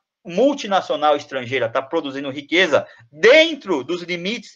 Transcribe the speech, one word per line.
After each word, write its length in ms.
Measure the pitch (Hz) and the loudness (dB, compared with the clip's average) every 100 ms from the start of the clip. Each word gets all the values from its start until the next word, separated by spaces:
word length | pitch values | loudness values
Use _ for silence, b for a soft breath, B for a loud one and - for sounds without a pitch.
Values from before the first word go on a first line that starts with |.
| _ _ | _ _
multinacional 920 | 190 175 269 294 214 185 - 151 151 147 | -8 0 0 0 -2 -2 0 0 2 0
estrangeira 520 | - 135 120 131 113 | -2 -8 -4 -2 -2
tá 120 | 131 | -2
produzindo 500 | - 165 143 135 139 | -4 -4 -4 -8 -8
riqueza 560 | 143 139 165 180 123 B B _ | -10 -2 0 2 0 B B _
dentro 720 | 151 208 311 330 302 202 151 | 2 6 6 6 0 -4 -4
dos 200 | 127 175 | -4 -8
limites 520 | 170 175 185 240 - | -6 -8 -6 -8 -12